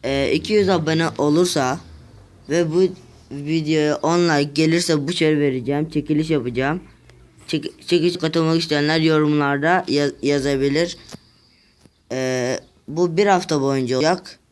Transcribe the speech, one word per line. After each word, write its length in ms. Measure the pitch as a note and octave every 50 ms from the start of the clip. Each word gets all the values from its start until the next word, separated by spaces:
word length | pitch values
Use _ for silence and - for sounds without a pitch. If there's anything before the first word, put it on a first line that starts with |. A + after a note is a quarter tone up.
| -
e, 280 | B2 C3+ C#3 C#3 - -
iki 200 | D#3 - - G#3+
yüz 160 | G#3+ G3+ F#3
abone 400 | F#3+ E3+ D#3 D#3 D#3+ D#3+ E3 D#3+ -
olursa 600 | - D3 D3 D3 E3 F3+ F3 - D3+ C3 B2+ C3+ F3 - - - - - - - - - - - - - -
ve 220 | C#3+ E3+ F3 D#3+
bu 120 | D#3+ F3 F#3+ F3+ F#3 - - - - - - -
videoya 640 | - C#3+ C#3+ D3 D#3+ E3 D#3 D3 D#3 D#3 D3+ D3+ D3
on 240 | - - D3+ E3+ F3
like 320 | F3 E3+ D#3 C#3+ C#3+ C#3+ C#3+
gelirse 540 | D3+ D#3+ D#3+ D#3+ E3+ F3 - E3 D3 C#3
bu 60 | C#3+ F3+
çarı 260 | E3 E3 D#3 D#3 D3
vereceğim. 500 | D3 C#3+ C3 C3 A#2+ B2 C#3+ D3 D#3 D#3
Çekiliş 400 | - D#3 C#3+ - D#3 D3 D#3 D#3+
yapacağım. 540 | D#3+ C#3+ A2+ B2 A#2 B2 C3 C#3 D#3 F3+ - - - _ _ - - - - _ _ - -
Çek-, 400 | - - D#3 - - - - -
çekiliş 300 | - - F3 D#3 F3 F3
katılmak 420 | F3 - D#3+ D#3 E3 D#3+ D#3+ E3 E3
isteyenler 400 | D#3+ - D3+ D3 D3 D3+ D#3 E3
yorumlarda 880 | D#3+ D#3+ D#3+ D#3 D3+ D3+ D3+ D3 C#3+ C#3 C#3+ C#3 C#3+ E3 F3+ F#3 -
ya-, 240 | - - C#3+ C#3+ C#3+ - -
yazabilir. 760 | - C#3 C#3+ C#3+ C3 C#3+ C#3 C3+ C3+ C#3+ C#3 D#3 E3+ F3 - - - - - - _ _ _ _ _ _ _ _ _ _ _ _ _ - _ _ _ _
Ee, 480 | B2 C3 C3 C3 C3 B2+ B2 B2+ C3 - - - _ _ _
bu 300 | - C#3 D#3+ F3+ F3 D#3+
bir 100 | F3 G3+
hafta 340 | G3+ F#3+ F3 F#3 - D#3+ D3
boyunca 360 | C3+ C#3 C#3 C3+ C3 A#2 C3
olacak. 420 | C3 D3 D#3+ F3+ F3+ - - - _ _ _